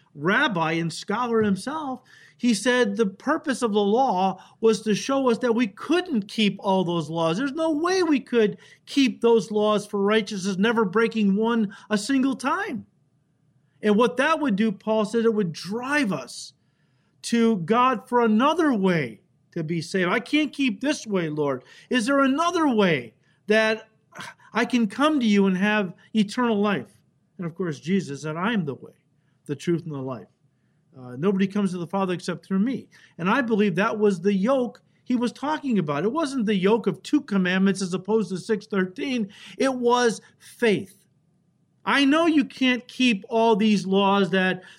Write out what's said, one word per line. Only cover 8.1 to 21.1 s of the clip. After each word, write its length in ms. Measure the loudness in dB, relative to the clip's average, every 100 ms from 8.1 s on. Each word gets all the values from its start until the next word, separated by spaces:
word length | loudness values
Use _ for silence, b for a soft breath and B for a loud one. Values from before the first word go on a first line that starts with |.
| 0
could 380 | 0 2 2 -2 B B -4
keep 360 | 0 0 2
those 280 | 4 4 2
laws 380 | 0 2 2 -2
for 140 | -2
righteousness, 560 | 2 2 0 -4 -4 0
never 280 | 2 2 2
breaking 500 | 2 0 2 2 2
one 380 | 0 0 -2 B B
a 80 | -4
single 380 | 0 0 0 -2
time. 500 | -4 -4 -4 -8 -12 _ _ _ _ _ _ _ _ _
And 140 | 2 4
what 220 | 2 2
that 220 | 0 2
would 160 | 0 0
do, 160 | 0
Paul 340 | -2 -2 0 0
said, 200 | 0 2
it 80 |
would 180 | 2 -2
drive 600 | -6 -8 -8 -2 0 0
us 420 | -2 -8 -16 -20 -20 _ _ _ _ _ _
to 340 | -2 2 2 2
God 500 | 0 2 2 0 -2
for 140 | 2
another 520 | 4 4 2 2 2
way 480 | 2 2 2 -2 -8 _ _ _
to 120 | -8
be 180 | -4 -6
saved. 280 | -4 -2 0
"I 100 | -2
can't 320 | 0 -2 -2
keep 300 | -2 -2 -2
this 260 | -4 -4
way, 220 | -4